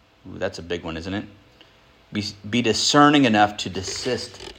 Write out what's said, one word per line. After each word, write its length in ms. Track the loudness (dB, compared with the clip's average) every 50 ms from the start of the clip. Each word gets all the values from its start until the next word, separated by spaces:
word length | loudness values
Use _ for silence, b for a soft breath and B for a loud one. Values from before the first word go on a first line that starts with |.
| _ _ _ _ -20 -18
Ooh, 100 | -8 -6
that's 200 | -6 -6 -6 -8
a 40 |
big 220 | -8 -8 -8 -6 -6
one, 120 | -8 -8
isn't 180 | -8 -8 -6 -6
it? 100 | -6 -8 -10 -16 -20 _ _ b b b b b b b b b _ _ _
"Be, 120 | -6 -6 -6 -6 -10 -12 -8 -4
be 120 | -2 0
discerning 640 | 2 2 0 2 0 4 6 6 6 8 6 6 4
enough 320 | 4 6 4 4 2 2 -4
to 120 | -8 -8
desist 840 | -8 -8 -8 -8 -10 -8 -6 -4 -4 -6 -6 -10 -14 -18 -18 -18 -14